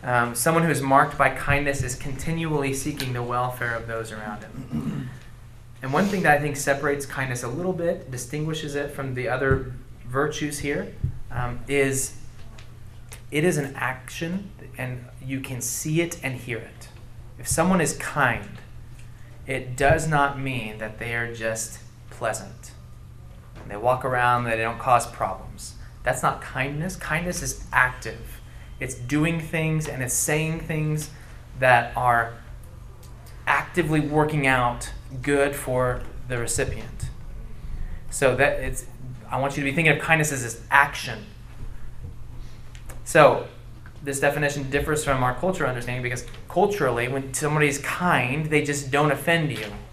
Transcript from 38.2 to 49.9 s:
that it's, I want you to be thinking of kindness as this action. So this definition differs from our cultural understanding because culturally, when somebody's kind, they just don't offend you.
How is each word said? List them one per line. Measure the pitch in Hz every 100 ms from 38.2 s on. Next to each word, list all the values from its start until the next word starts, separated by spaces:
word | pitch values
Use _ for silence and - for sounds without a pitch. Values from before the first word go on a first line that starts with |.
| 135 120
that | 143 -
it's, | 131 - - - - - -
I | 127
want | 139 151
you |
to | 139
be | 139
thinking | 160 151
of |
kindness | - 160 151
as | 143
this | 120 113 -
action. | 139 143 - - 107 - - - - - - - - - - - - - - - - - -
So | - 170 139 117 - - - - - -
this | 147 139
definition | 143 143 147 143 131
differs | 143 147 151
from | 143 131
our | 123 127
cultural | 180 185 139
understanding | 123 123 123
because | 123 120 - - -
culturally, | 175 202 202 135 120 123
when | 135 131
somebody's | - 151 151 147 135
kind, | - - 180 147 123 147 151
they | 151
just | 143 143 127
don't | 143 151
offend | 135 - 170 151
you. | 110 107 101 -